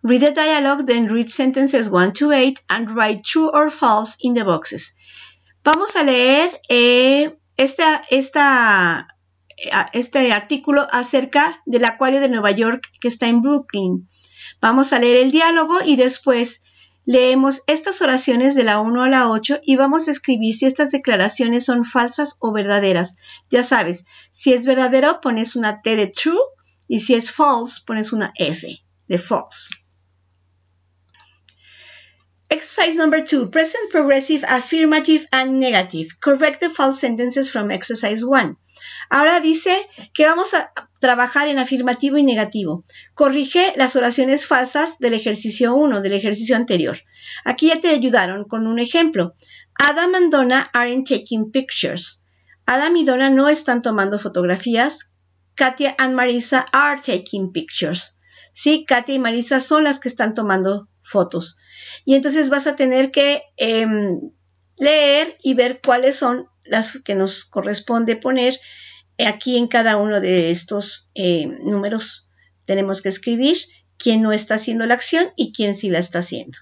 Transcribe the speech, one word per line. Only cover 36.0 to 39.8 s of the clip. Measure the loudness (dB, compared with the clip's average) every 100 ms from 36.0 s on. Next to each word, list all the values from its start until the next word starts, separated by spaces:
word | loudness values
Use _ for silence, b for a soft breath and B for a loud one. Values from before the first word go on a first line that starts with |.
| -10 -4
Correct | 0 2 2 0
the | -6
false | 0 -2 0
sentences | -4 -2 -2 -2 -4
from | -4 -6
exercise | -4 -4 -4 -4 -4
one. | 0 0 0 -8 _ B B B B
Ahora | 2 4 2
dice | 2 0 0 -2